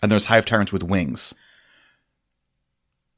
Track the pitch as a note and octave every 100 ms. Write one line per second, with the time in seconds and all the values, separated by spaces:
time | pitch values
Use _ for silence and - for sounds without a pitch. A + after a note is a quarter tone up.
0 | G#2+ G#2 - A2+ - A2 G2+ F#2+ F2 F#2+
1 | D#2 - - - _ _ _ _ _ _
2 | _ _ _ _ _ _ _ _ _ _
3 | _